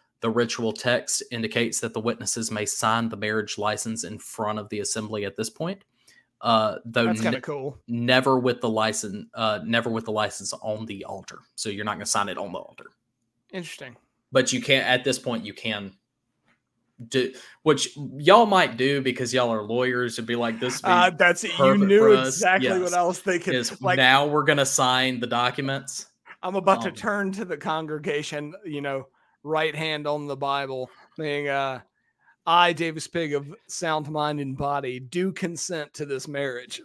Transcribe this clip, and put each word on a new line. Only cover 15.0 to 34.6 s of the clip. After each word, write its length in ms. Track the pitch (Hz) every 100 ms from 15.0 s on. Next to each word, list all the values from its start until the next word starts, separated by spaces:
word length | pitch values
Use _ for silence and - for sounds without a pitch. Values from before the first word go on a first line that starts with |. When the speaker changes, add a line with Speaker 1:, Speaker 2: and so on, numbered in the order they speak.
Speaker 1:
this 140 | 139 123
point, 260 | - 117
you 100 | 101
can 420 | - 117 104 98 - _ _ _ _ _ _ _ _ _ - 113
do, 240 | 131 127 - - -
which 340 | 156 139 - -
y'all 500 | 139 135 147 208 220
might 300 | 190 156 117
do 240 | 131 143
because 300 | 131 117 123
y'all 180 | 127 120
are 120 | 113
lawyers 560 | 104 117 127 123 123 117
and 80 | 117
be 80 |
like, 240 | 120 120 113
"This 240 | 127 127
would 60 | 196
be 40 |
Speaker 2:
Uh, 180 | 180 180
that's 340 | 165 180 175
it. 80 | 214
You 40 | 170
Speaker 1:
perfect 280 | 135 202
Speaker 2:
knew 140 | 196 202
Speaker 1:
for 100 | 220 202
us." 120 | - 175
Speaker 2:
exactly 320 | 190 190 -
what 100 | 185
Speaker 1:
Yes. 120 | 180
Speaker 2:
I 80 | 180
was 160 | 175 180
thinking. 360 | - 175 175
Speaker 1:
Is 260 | 127 120 -
Speaker 2:
Like, 180 | 185 180
Speaker 1:
now 280 | 127 135 147
we're 180 | 151
gonna 220 | 143 143 135
sign 540 | - 127 127 131 123
the 60 | 117
documents. 800 | 120 123 123 139 135 - - - _ - -
Speaker 2:
I'm 140 | 180 190
about 260 | 185 196
to 60 | 208
Speaker 1:
Um, 60 |
Speaker 2:
turn 380 | - 214 202 196
to 120 | 190
the 120 | 190 151
congregation, 960 | 175 160 160 151 151 147 147 151 147 185
you 160 | 190 143
know, 280 | 143 135 127 _ _ _
right 320 | 147 156 160
hand 320 | 147 160 151 147
on 200 | 147 143
the 100 | 139
Bible, 540 | 143 139 139 131 127 _ _ -
being, 320 | 151 143 143
uh, 320 | 139 135 127 - _ _ _ _ _ -
"I, 260 | 170 175
Davis 340 | 160 165 156 -
Pig 260 | 170 160
of 220 | 143 143 175 -
sound 420 | - 170 156 151
mind 300 | 151 147 147
and 160 | 139
body, 420 | 135